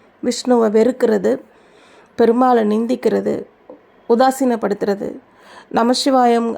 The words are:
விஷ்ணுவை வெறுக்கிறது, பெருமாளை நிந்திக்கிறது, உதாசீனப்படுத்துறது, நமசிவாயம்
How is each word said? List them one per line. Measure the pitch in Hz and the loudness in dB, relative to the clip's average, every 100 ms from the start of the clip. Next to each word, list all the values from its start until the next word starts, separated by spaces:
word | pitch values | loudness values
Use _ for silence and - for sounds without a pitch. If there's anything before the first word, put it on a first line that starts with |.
| _ _ | _ _
விஷ்ணுவை | 247 240 - 240 226 | -6 -4 0 0 2
வெறுக்கிறது, | 220 233 247 233 214 196 262 - _ _ _ _ - _ - | 2 0 0 0 0 0 -4 -6 _ _ _ _ -20 _ 0
பெருமாளை | 226 240 254 247 | 2 2 2 2
நிந்திக்கிறது, | 208 214 226 254 233 202 196 - - _ - - _ _ - | 2 0 -2 -2 -2 -2 -2 -6 -8 _ -20 -20 _ _ -2
உதாசீனப்படுத்துறது, | 233 262 262 254 226 208 202 - 202 - - - _ - - - | 2 2 0 -2 -2 -4 -4 -4 -4 -6 -12 -18 _ -20 -20 -8
நமசிவாயம் | - 233 254 285 262 247 233 233 | -2 0 0 0 2 4 2 -2